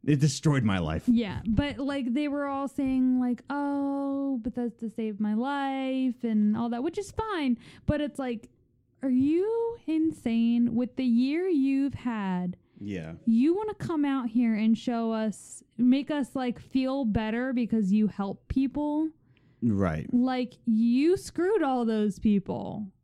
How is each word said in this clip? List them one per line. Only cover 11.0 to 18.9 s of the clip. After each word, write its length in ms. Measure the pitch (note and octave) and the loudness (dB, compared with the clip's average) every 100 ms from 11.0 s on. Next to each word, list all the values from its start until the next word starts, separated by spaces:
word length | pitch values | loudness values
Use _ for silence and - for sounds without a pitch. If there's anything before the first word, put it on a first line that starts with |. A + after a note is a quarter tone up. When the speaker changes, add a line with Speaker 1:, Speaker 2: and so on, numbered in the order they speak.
Speaker 2:
year 440 | C4 A#3 C4 D#4 F#4+ | 2 2 2 0 0
you've 460 | D#4 C4+ C4+ C#4 | 2 2 2 0
had, 600 | - B3 A3+ F#3+ F3+ F3+ F3+ _ - | -2 -6 -4 -2 -2 -2 -6 _ -14
Speaker 1:
Yeah. 340 | G2+ F#2+ D#2+ E2+ - | -8 -6 -6 -6 0
Speaker 2:
you 280 | A3+ C#4 F4+ | 2 4 2
wanna 180 | G#4+ | -2
come 300 | G4+ - D#4+ | -6 -4 -2
out 240 | C#4+ C4+ A#3+ | 0 0 0
here 260 | A3 A#3 | 0 2
and 240 | A3 A3 A3 | 2 2 2
show 320 | - A#3 A3+ | 0 -2 -2
us, 520 | A3+ A3 - - - _ - | -2 -4 -6 -14 -20 _ 0
make 360 | B3 C4 C#4 | 4 4 2
us, 240 | D4 B3+ C4+ | -4 -4 -4
like, 240 | B3 - | -6 -6
feel 440 | - C4+ C4 C4+ | -4 -2 -2 -2
better 480 | A#3+ G#3 A3 A#3 C4 | -2 -2 -2 -4 -4
because 400 | B3 A3+ A3+ F#3+ | -2 0 0 2
you 140 | G#3 G#3+ | 2 2
help 400 | - G3 - _ | -2 -8 -8 _
people? 640 | - C4+ C#4+ D4 | -2 -2 -2 -2